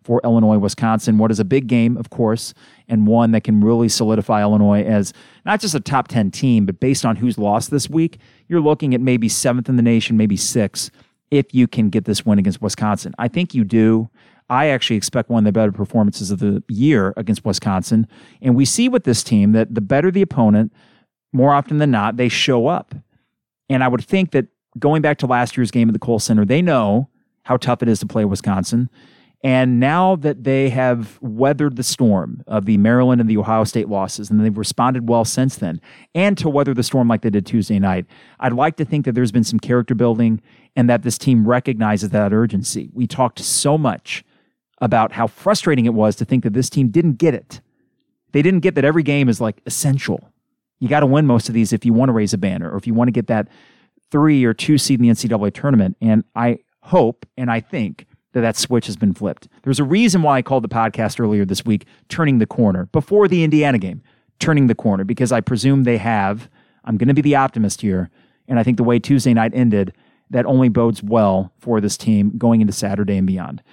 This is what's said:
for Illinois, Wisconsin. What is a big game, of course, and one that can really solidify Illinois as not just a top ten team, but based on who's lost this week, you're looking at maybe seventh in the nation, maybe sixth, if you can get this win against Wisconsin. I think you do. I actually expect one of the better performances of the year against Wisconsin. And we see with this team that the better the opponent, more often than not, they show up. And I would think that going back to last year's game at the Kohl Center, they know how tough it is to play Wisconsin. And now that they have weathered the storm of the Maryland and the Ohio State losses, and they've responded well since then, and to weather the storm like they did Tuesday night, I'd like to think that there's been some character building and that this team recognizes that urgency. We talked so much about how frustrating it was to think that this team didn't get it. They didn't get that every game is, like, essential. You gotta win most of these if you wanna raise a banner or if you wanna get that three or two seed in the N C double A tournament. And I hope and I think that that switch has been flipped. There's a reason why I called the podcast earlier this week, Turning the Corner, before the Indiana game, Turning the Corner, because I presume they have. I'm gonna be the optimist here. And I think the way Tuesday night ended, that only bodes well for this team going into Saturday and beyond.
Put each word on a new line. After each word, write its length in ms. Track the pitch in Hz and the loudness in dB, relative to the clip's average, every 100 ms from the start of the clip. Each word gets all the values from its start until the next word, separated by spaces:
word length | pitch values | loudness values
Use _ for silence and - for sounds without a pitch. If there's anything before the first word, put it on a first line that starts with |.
for 180 | - 117 | -2 -2
Illinois, 340 | 120 113 107 107 | 2 2 4 2
Wisconsin. 640 | 98 - 113 110 - 107 | 0 -2 -2 0 2 2
What 100 | 110 | 2
is 100 | 107 | 0
a 60 | 98 | 0
big 220 | 135 123 | -2 0
game, 280 | 123 117 127 | 0 0 -2
of 140 | 117 | -6
course, 460 | - 110 113 - - - _ - | -4 -2 -2 -6 -18 -20 _ -4
and 180 | 110 107 | 0 2
one 280 | 113 117 | 4 2
that 100 | 110 | 2
can 180 | - 107 | 2 2
really 260 | 107 117 117 | 4 2 0
solidify 540 | - 107 110 101 107 | 0 0 0 0 0
Illinois 400 | 104 107 104 104 | 2 2 4 2
as 320 | 107 107 98 - - _ - | 2 0 -2 -8 -20 _ -4
not 160 | 208 | -2
just 140 | 208 151 | -2 -6
a 40 | |
top 280 | - 135 - | -2 -2 -2
ten 240 | 123 98 | -2 -2
team, 340 | - 131 113 98 | -2 2 2 2
but 140 | 87 | 0
based 260 | 131 135 120 | -2 0 -2
on 120 | 104 | -2
who's 200 | 120 110 | -2 -2
lost 320 | 104 107 - | -2 -2 -2
this 180 | 143 - | -4 -2
week, 300 | 156 165 - _ _ - | -2 -2 -4 _ _ -4
you're 140 | 170 | 0
looking 340 | 151 151 143 123 | 2 0 0 0
at 60 | |
maybe 280 | 131 123 113 | 0 0 0
seventh 400 | - 131 123 120 | -2 -2 -2 0
in 60 | 123 | 2
the 80 | |
nation, 340 | 117 113 - 113 | 2 2 2 0
maybe 200 | 107 95 | 0 0
sixth, 520 | - 123 101 - - _ _ _ - | -2 -2 -4 -4 -12 _ _ _ -4
if 240 | 143 135 | -2 0
you 140 | 127 120 | 2 0
can 220 | - 107 | 2 0
get 160 | 107 98 | 0 -2
this 200 | 101 - | -4 0
win 140 | 101 | 0
against 240 | 95 - | 0 -2
Wisconsin. 500 | 104 - 107 101 - - | -6 -4 -4 -4 -6 -6
I 80 | 123 | -4
think 260 | 170 180 | -4 -4
you 100 | 127 | -2
do. 460 | 101 113 110 113 113 _ _ _ - | 0 2 4 2 -2 _ _ _ -4
I 200 | 127 151 | 0 2
actually 280 | 131 - 110 | 0 -2 -4
expect 320 | - 123 - | -4 -6 -2
one 140 | 117 | 0
of 20 | 104 | 0
the 60 | |
better 200 | 101 104 | 2 0
performances 600 | 98 98 113 104 - 98 | -2 -4 0 0 -2 -6
of 80 | 95 | -4
the 240 | 101 101 - | -2 -2 -4
year 460 | 107 143 127 95 - | -2 2 2 0 -4
against 300 | 101 104 107 | -4 -4 -4
Wisconsin. 640 | 98 107 95 - 113 113 - - - | -4 -2 -4 0 0 0 -6 -20 -6
And 140 | 131 123 | 0 2
we 100 | 135 | 2
see 240 | - 247 | 0 0
with 140 | 247 | 0
this 200 | - 113 | 0 -2
team 280 | - 107 101 | 0 2 4
that 240 | 110 113 113 | 4 2 -2
the 60 | |
better 280 | 98 139 180 | -2 0 2
the 140 | 185 | 0
opponent, 500 | 190 135 110 104 110 _ _ _ _ _ _ | 0 2 2 4 0 _ _ _ _ _ _
more 220 | 131 139 | 0 2
often 240 | 143 - 151 | 2 0 0
than 140 | 147 | 2
not, 260 | 113 107 117 | 2 0 -2
they 100 | 123 | -2
show 380 | - - 120 131 | 0 0 0 0
up. 300 | 170 - - - _ _ _ _ _ - | -2 -6 -18 -20 _ _ _ _ _ -4
And 140 | 131 | 0
I 60 | 127 | 0
would 120 | 117 | -2
think 300 | - 190 180 | -2 -2 0
that 160 | 139 - _ _ 117 | 0 -2 _ _ -4
going 220 | 143 156 | 0 2
back 160 | 147 147 | 0 0
to 100 | 131 | 0
last 300 | 123 120 - | 0 -2 -2
year's 140 | 117 | -2
game 180 | 123 113 | 2 2
at 40 | |
the 60 | 107 | 0
Kohl 200 | 120 113 | -2 -2
Center, 260 | - 107 104 | 0 2 2
they 160 | 143 | 2
know 480 | 180 135 104 107 139 _ _ _ | 2 0 2 0 -2 _ _ _
how 140 | - 127 | -4 -2
tough 260 | - 120 | -2 -2
it 60 | 117 | 0
is 100 | 107 | -2
to 60 | 110 | -2
play 180 | 113 | -4
Wisconsin. 640 | 104 101 104 95 90 117 123 _ _ _ _ _ | -2 -2 -2 -4 -2 -2 -4 _ _ _ _ _
And 340 | 135 127 127 120 | -2 0 2 2
now 380 | 131 170 185 185 | 2 2 0 0
that 300 | 147 131 127 | -2 -4 -2
they 240 | 135 135 | 0 0
have 500 | 127 127 120 107 - | 0 0 -2 -4 -12
weathered 540 | 117 107 135 147 147 123 | -8 -2 0 0 -2 -4
the 80 | |
storm 600 | 123 - 120 95 64 - - | -6 0 2 2 -2 -10 -6
of 180 | 107 98 | -4 0
the 120 | 104 | 2
Maryland 420 | 107 123 127 123 | 4 4 4 2
and 100 | 113 | 2
the 60 | 107 | 0
Ohio 300 | 101 113 107 | 0 0 0
State 240 | 120 107 | -2 -4
losses, 400 | 101 95 - 101 | -4 -6 -8 -2
and 100 | 107 | 0
they've 180 | 110 104 | 2 -2
responded 520 | 104 - 123 127 117 | -6 -2 -2 -2 0
well 160 | 117 113 | 0 0
since 320 | - 131 - | -2 -2 -4
then, 240 | 90 82 - - _ 165 | -8 -8 -14 -20 _ -2
and 220 | 202 196 | 0 0
to 100 | 165 | -2
weather 260 | 143 139 | 0 0
the 80 | 127 | -2
storm 280 | - 135 117 | -2 0 2
like 140 | 110 | 0
they 60 | 117 | 0
did 160 | 101 90 | -2 -2
Tuesday 320 | 117 98 104 | -2 0 0
night, 280 | 98 92 90 _ _ - | 0 -2 -6 _ _ -6
I'd 140 | 127 | -4
like 240 | 120 156 160 | 0 -2 -2
to 80 | 147 | -4
think 180 | 147 | -4
that 120 | 131 117 | -2 0
there's 180 | 123 | 0
been 100 | 123 | 0
some 160 | 110 113 | 0 -2
character 360 | - 123 117 120 | -2 -2 0 0
building 440 | 120 113 117 110 _ _ _ - | 0 2 0 0 _ _ _ 0
and 120 | 120 | 2
that 140 | 120 | 2
this 140 | 123 - | -2 -4
team 280 | 135 120 107 | 0 2 4
recognizes 640 | 123 135 110 107 107 101 | 0 -2 -2 0 -2 -2
that 200 | 107 101 | 0 0
urgency. 580 | 107 117 95 - 104 62 | 0 0 -2 -6 -8 -10
We 120 | 120 120 | -6 -6
talked 340 | - 123 - | -2 -4 -4
so 380 | - - 143 156 | -6 -4 0 0
much 460 | 139 90 - - - _ _ _ _ - | -2 -4 -10 -14 -16 _ _ _ _ -6
about 320 | 110 117 113 | 0 2 0
how 160 | - 113 | -2 -6
frustrating 580 | - 190 208 175 139 120 | -4 -2 0 0 2 2
it 80 | |
was 220 | 113 107 - | 2 0 0
to 80 | |
think 200 | - 131 113 | -2 -2 0
that 80 | |
this 160 | 110 127 | -2 -2
team 180 | 147 127 | 0 0
didn't 300 | 127 170 127 | 2 0 2
get 160 | 165 | 0
it. 260 | 120 - - _ _ _ _ _ _ _ | 0 -6 -20 _ _ _ _ _ _ _
They 100 | 139 | 0
didn't 200 | 170 185 | 2 2
get 140 | 185 147 | 0 0
that 100 | 139 | 2
every 180 | 160 | 2
game 240 | 139 143 131 | 0 0 2
is, 140 | 104 | 0
like, 200 | 113 - - | -2 -6 -10
essential. 640 | - 147 135 - 87 - _ _ _ _ - | -4 -2 -2 -2 -8 -8 _ _ _ _ -8
You 80 | 120 | -2
gotta 200 | 147 139 | 2 2
win 180 | 143 147 | 2 4
most 240 | 117 - | 2 0
of 60 | 117 | -2
these 180 | 107 | 0
if 120 | 110 120 | 0 2
you 80 | |
wanna 200 | 113 131 | 2 2
raise 220 | 113 104 98 | 2 0 -2
a 20 | |
banner 320 | 95 92 87 | -4 -4 -6
or 80 | 98 | -8
if 80 | 120 | -4
you 80 | |
wanna 160 | 113 175 | 0 0
get 160 | 123 120 | 0 -2
that 220 | 110 107 _ _ _ _ _ _ | -2 -4 _ _ _ _ _ _
three 340 | 147 156 143 120 | 0 2 4 2
or 80 | |
two 240 | 110 - 147 | 0 0 0
seed 220 | - 127 | 2 2
in 40 | |
the 60 | 120 | 2
N 60 | 113 | 2
C 120 | 113 | 0
double 200 | 107 101 | -2 -4
A 20 | |
tournament. 480 | - 143 123 95 - | -4 0 2 0 0
And 240 | 113 110 - 110 | 0 0 0 -4
I 240 | 120 117 _ _ | -2 -4 _ _
hope 440 | - 180 117 - - - | -2 2 2 -2 -12 -8
and 140 | 123 | -4
I 120 | 113 | -4
think 440 | - 160 101 - - _ _ | -6 -6 -6 -8 -20 _ _
that 80 | 127 | -2
that 140 | 113 - | -2 -2
switch 300 | - 120 113 | -2 -2 -2
has 100 | 101 | -2
been 200 | 104 90 | -2 -2
flipped. 320 | 101 - - _ | -6 -8 -16 _
There's 160 | 135 135 | -4 -2
a 40 | |
reason 380 | 135 190 233 180 | 0 2 2 2
why 160 | 151 135 | 2 0
I 60 | |
called 200 | 123 135 | 0 -2
the 60 | 110 | -2
podcast 500 | 117 113 - 113 - | -2 -2 -2 -4 -2
earlier 260 | 113 104 95 | -2 0 0
this 200 | 95 - | -4 -2
week, 220 | 104 - _ - | -4 -4 _ -12
Turning 280 | - 156 175 | -4 0 2
the 80 | 214 | 0
Corner, 400 | - 214 185 180 | 0 0 0 -2
before 420 | 156 - 208 196 | -4 0 2 4
the 160 | 175 | 2
Indiana 360 | 160 151 143 120 | 2 2 2 0
game, 240 | 92 - - _ _ - | -2 -12 -18 _ _ -6
Turning 300 | - 147 131 | 0 2 2
the 80 | 113 | 2
Corner, 280 | 113 95 | 0 -2
because 280 | 98 120 123 | -2 -2 -2
I 100 | 120 | -2
presume 400 | - 117 135 139 | -2 -2 0 2
they 160 | 123 117 | 2 0
have. 500 | 104 110 98 107 120 _ _ _ - | 0 -2 -2 -4 -10 _ _ _ -6
I'm 120 | 107 | -2
gonna 180 | 123 139 | 2 2
be 80 | |
the 120 | 147 139 | 2 2
optimist 460 | 135 117 104 - | 2 0 -4 -2
here. 300 | 107 95 87 _ _ _ - | -4 -2 -4 _ _ _ -4
And 120 | 120 | 0
I 40 | |
think 140 | 113 120 | 2 2
the 60 | |
way 160 | 120 120 | 2 0
Tuesday 340 | - 139 131 | 2 2 4
night 200 | 113 113 123 | 2 2 2
ended, 380 | 123 104 92 - _ _ - | 2 2 -2 -6 _ _ -6
that 160 | 123 120 | -2 0
only 240 | 131 127 | 2 2
bodes 320 | 117 117 107 | 2 0 -2
well 520 | 104 113 101 95 95 _ | -2 2 2 0 -4 _
for 240 | - 110 | -4 -2
this 160 | 101 - | -2 -4
team 400 | - 104 104 110 | 0 2 0 0
going 240 | 120 113 | 2 2
into 120 | 107 | 2
Saturday 440 | - 101 98 101 95 | -2 -4 -4 -2 0
and 80 | 95 | 0
beyond. 380 | 92 - - _ | -2 -6 -14 _